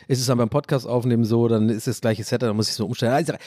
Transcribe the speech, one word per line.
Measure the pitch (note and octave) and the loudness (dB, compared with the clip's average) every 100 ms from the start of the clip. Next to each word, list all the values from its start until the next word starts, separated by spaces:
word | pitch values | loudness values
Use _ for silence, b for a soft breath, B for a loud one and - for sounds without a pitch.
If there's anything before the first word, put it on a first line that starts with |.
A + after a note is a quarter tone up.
| B | B
ist | B2+ | -2
es | B2 | 2
dann | A#2+ | 2
beim | A2+ | 2
Podcast | D3 - C3+ A#2 | 0 0 -4 -2
aufnehmen | A#2+ B2 A#2 | -2 2 2
so, | A2 A#2 A#2 | 2 2 4
dann | A2+ A2 | 2 2
ist | A2 B2+ | 0 -4
das | - | -2
gleiche | A#2 G#2 | -2 -2
Setup, | - A#2+ A#2+ | -2 -2 0
dann | G#2+ | 0
muss | G#2+ | -2
ich | |
so | - G2+ | -2 -4
umstellen. | A#2+ A#2 | -2 0
Also, | C#3+ D#3 | 0 -2
auf | - | -6